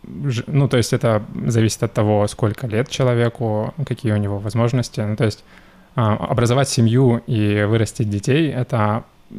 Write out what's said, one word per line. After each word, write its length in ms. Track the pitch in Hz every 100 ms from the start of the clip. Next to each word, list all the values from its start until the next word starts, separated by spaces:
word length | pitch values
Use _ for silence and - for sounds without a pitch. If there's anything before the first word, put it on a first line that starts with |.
| - 90 139
ж-, 180 | 113 -
ну, 200 | 143 135
то 80 | 170
есть 160 | -
это 280 | 165 117 107 - - 120
зависит 360 | 113 110 -
от 100 | 113
того, 340 | 120 107 104 104
сколько 400 | - 107 - 120
лет 220 | 110 139
человеку, 840 | - 127 120 117 - 113 107 110 - 139
какие 280 | 123 110
у 40 | 104
него 220 | 101 101
возможности. 640 | 104 113 117 127 120 -
Ну, 140 | 104 110
то 100 | 110
есть, 180 | - - - - - - 127
а, 200 | 113 214
образовать 540 | - 117 117 127 139
семью 520 | - 113 123 127 117 -
и 360 | 110 104 104 104
вырастить 440 | 113 104 - 107
детей — 420 | 101 131 147 156 127
это 480 | 123 117 104 113 - _ -